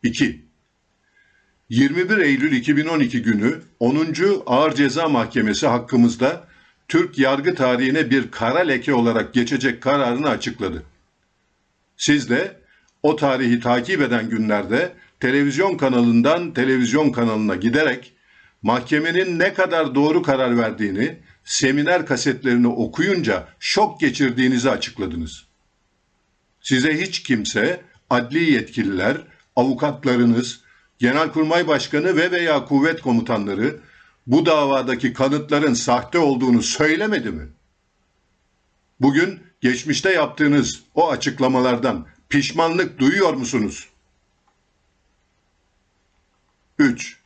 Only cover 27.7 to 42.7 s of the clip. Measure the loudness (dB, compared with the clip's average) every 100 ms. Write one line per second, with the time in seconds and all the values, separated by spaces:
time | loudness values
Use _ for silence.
27.7 | -4 -10 _ _ -4 -2 -2 2 0 0
28.7 | -4 -4 0 -2 -2 -8 _ _ 0 0
29.7 | 0 -2 -2 -2 2 2 2 -2 -10 _
30.7 | _ _ _ 0 0 -2 0 0 2 2
31.7 | 0 0 -2 0 2 0 0 0 0 2
32.7 | 2 2 0 0 0 0 -2 -2 -2 -2
33.7 | -4 -18 -20 _ _ 0 2 4 2 2
34.7 | 0 0 -2 -4 0 0 0 0 0 0
35.7 | 0 0 -2 0 0 2 2 2 2 2
36.7 | 0 0 0 0 -2 -4 -8 -12 _ _
37.7 | _ _ _ _ _ _ _ _ _ _
38.7 | _ _ _ 2 4 0 -4 -20 _ -2
39.7 | -2 -2 -2 0 2 0 0 2 2 0
40.7 | -6 _ 0 0 0 -4 0 0 2 2
41.7 | 2 0 -4 -10 _ _ 0 0 0 0